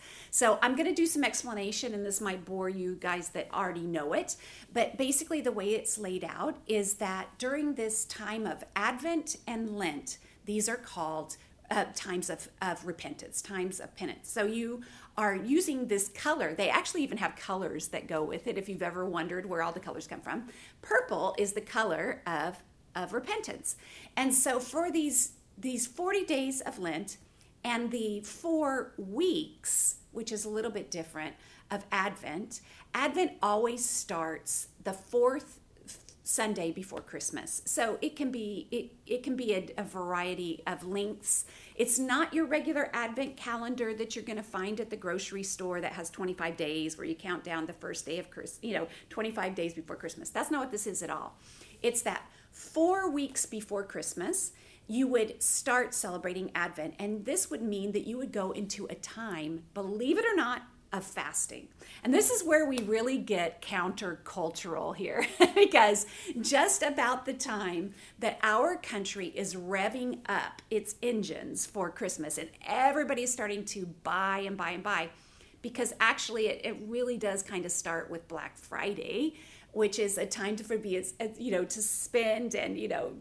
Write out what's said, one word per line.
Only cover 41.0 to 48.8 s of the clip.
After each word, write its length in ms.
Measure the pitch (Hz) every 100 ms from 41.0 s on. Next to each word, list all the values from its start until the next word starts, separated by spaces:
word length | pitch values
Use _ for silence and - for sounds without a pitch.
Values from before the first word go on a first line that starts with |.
| 202 214 - - - - - -
It's 220 | 247 254
not 360 | 262 262 - 311
your 100 | 294
regular 460 | 294 247 294 262
Advent 420 | 240 233 226 269 -
calendar 600 | 240 233 233 247 226 214
that 200 | 220 226
you're 80 |
gonna 200 | 220 214
find 360 | 214 190 196 214
at 120 | 220
the 40 | 214
grocery 460 | 180 185 185 196
store 400 | 196 - 185 175
that 120 | 170
has 180 | 180 170
twenty-five 440 | - 185 185 170 165
days 420 | 151 156 156 156
where 100 | 165
you 80 | 160
count 280 | 190 175
down 220 | 175 165 160
the 80 |
first 320 | 170 - 170 -
day 140 | 170
of 100 | 170
Chris-, 300 | - - -
you 120 | 233
know, 140 | 175